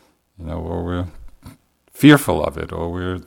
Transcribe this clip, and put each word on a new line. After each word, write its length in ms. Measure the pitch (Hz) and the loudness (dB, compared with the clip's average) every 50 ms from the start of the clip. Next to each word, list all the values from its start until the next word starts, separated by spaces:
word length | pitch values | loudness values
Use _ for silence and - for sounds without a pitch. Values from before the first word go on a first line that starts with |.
| _ _ _ _ _ _ _ 92 | _ _ _ _ _ _ _ -16
you 80 | 82 | -12
know, 140 | 78 78 82 | -10 -10 -8
or 240 | 80 85 87 87 87 | -8 -6 -6 -6 -6
we're 240 | 87 90 87 87 87 - - - - - - - - - _ _ _ _ _ _ _ - | -4 -4 -6 -6 -8 -10 -16 -18 -20 -20 -20 -20 -20 -20 _ _ _ _ _ _ _ -4
fearful 500 | - - 147 147 135 - - 85 78 78 | 6 8 8 8 8 6 0 -2 -2 -2
of 140 | 80 73 78 | -4 -4 -6
it, 140 | 80 80 | -8 -8
or 200 | 85 82 82 85 | -8 -8 -6 -6
we're 300 | 85 90 90 92 92 90 - | -6 -6 -6 -6 -6 -8 -10